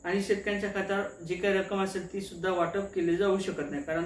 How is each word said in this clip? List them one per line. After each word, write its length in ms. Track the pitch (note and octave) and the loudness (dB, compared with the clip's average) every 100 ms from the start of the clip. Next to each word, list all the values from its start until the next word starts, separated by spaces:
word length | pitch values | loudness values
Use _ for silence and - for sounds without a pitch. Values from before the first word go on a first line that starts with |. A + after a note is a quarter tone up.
आणि 180 | F3 G3+ | -2 0
शेतकऱ्यांच्या 480 | G3 G3 G#3+ G3+ G3+ | 2 0 0 -2 -2
खात्यावर 540 | G3 F#3+ G3+ G3+ - | -2 0 0 -2 -6
जी 100 | E3 | -6
काही 200 | F3+ G3 | 0 2
रक्कम 300 | F#3+ - G3 | 4 2 0
असेल 280 | F#3+ F#3 - | 0 -2 -6
ती 80 | G3+ | -6
सुद्धा 320 | F#3+ E3+ F#3 | -8 -4 0
वाटप 420 | F3 E3 G3+ G3 | 2 2 0 -2
केली 220 | F#3 E3+ F3 | 0 2 4
जाऊ 220 | G3+ F#3+ | 4 2
शकत 320 | - - C#3+ | 0 -4 -4
नाही, 120 | C#3+ | -4
कारण 220 | D#3 E3 | -2 -2